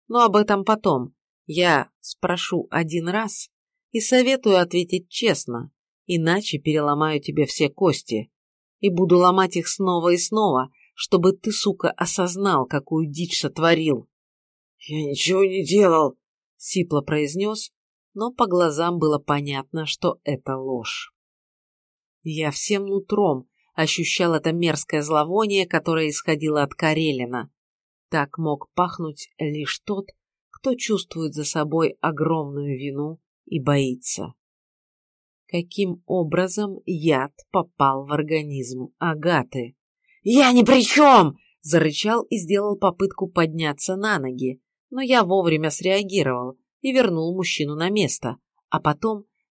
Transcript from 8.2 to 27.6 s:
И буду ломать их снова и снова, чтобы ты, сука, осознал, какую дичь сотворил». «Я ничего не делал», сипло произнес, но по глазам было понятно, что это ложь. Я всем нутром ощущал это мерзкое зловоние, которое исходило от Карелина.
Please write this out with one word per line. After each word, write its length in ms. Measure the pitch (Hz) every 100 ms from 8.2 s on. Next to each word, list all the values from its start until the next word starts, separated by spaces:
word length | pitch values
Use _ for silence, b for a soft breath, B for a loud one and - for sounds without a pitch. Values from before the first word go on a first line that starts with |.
| - _ _ _ _ _
И 80 | 196
буду 300 | 175 180 175
ломать 360 | 180 185 185 175
их 140 | -
снова 400 | - 185 175 170
и 80 | 175
снова, 520 | - 214 208 127 131 b b
чтобы 380 | - - 180 180
ты, 220 | 196 220
сука, 380 | 214 202 190 -
осознал, 760 | - 175 - 180 180 196 151 127
какую 440 | 147 - 160 160
дичь 300 | 147 170 -
сотворил». 720 | 147 - 165 165 156 120 - _ _ _ _ _ _ _
«Я 220 | 143 151
ничего 440 | 147 143 156 190 196
не 180 | 190
делал», 540 | 156 202 190 160 143 - _ _ _ -
сипло 420 | - 190 175 147
произнес, 720 | 147 151 147 170 208 214 - _ _ _ _
но 200 | 196 233
по 140 | 254 220
глазам 520 | 180 165 143 170 175
было 180 | 156 147
понятно, 680 | - 143 143 139 - 160 156
что 340 | - 180 - -
это 320 | 131 - 135
ложь. 560 | 131 127 110 - - _ _ _ _ _ _ _ _ _ _ _
Я 300 | 160 156 156
всем 320 | 147 - 202 196
нутром 600 | 196 196 208 190 131 - _ _ -
ощущал 580 | 156 - 156 - 170
это 180 | 160 160
мерзкое 520 | 170 175 147 - 151
зловоние, 640 | 147 160 151 196 214 196 180
которое 440 | 160 170 160 156
исходило 540 | 147 - 156 156 151
от 100 | 139
Карелина. 760 | - 160 156 160 131 120 123 - _